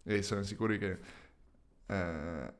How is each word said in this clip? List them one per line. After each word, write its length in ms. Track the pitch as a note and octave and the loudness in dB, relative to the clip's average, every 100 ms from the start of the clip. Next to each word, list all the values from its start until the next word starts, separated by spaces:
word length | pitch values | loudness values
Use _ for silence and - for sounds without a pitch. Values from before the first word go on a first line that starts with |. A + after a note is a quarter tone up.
e 200 | - G#2 | 0 2
sono 180 | G2 G2+ | 4 0
sicuri 380 | G2 G#2+ A2 G#2+ | 0 0 2 2
che, 100 | G2 F2+ - - - - - - - - - | 2 -2 -8 -18 -20 -20 -20 -20 -20 -16 -2
eh, 680 | G2 F2 D#2+ D#2+ E2 B1+ - | 0 0 0 -4 -4 -6 -10